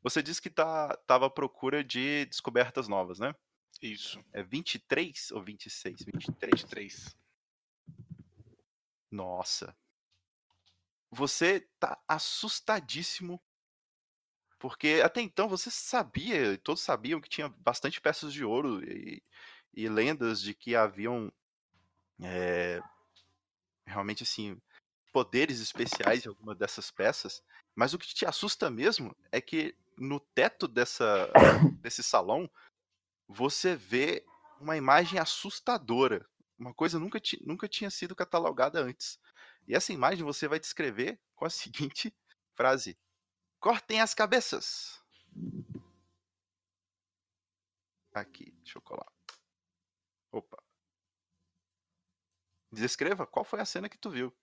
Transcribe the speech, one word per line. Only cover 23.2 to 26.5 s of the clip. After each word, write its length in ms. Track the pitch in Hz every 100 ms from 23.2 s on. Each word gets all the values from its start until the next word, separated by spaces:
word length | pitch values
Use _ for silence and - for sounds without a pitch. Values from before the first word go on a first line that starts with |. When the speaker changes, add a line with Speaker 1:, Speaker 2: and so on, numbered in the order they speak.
| _ _ _ _ _ _ -
Speaker 1:
realmente, 380 | 101 98 104
assim, 360 | 117 - 104 95 _ - _ _ _
poderes 480 | 131 123 123 147 123
especiais 680 | 110 - 120 - - 120 120
em 40 |
alguma 260 | 101 110